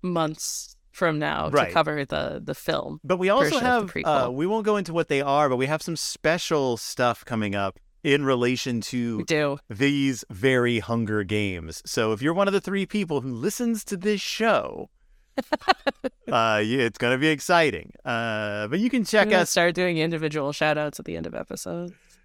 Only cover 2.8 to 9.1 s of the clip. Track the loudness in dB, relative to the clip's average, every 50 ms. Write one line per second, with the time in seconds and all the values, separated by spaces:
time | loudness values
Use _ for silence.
2.8 | -4 -6 -10 -8 -4 -2 0 2 2 4 4 4 4 4 2 2 2 2 2 2
3.8 | 0 -2 -4 -2 0 2 2 2 2 0 -2 -2 -2 0 0 0 0 0 0 0
4.8 | 0 -2 -2 -2 0 0 0 0 2 2 2 4 4 2 2 0 0 0 -2 -2
5.8 | -4 -6 -6 -4 -6 -6 -6 -2 0 0 0 0 0 0 0 2 2 2 0 -2
6.8 | -4 -6 -2 0 2 2 0 -2 -6 -4 -2 -2 0 0 0 0 -2 -2 -4 -8
7.8 | _ _ _ _ 2 2 4 4 4 2 2 2 2 2 0 0 -2 -4 -4 -4
8.8 | -4 -4 -4 -4 -2 -2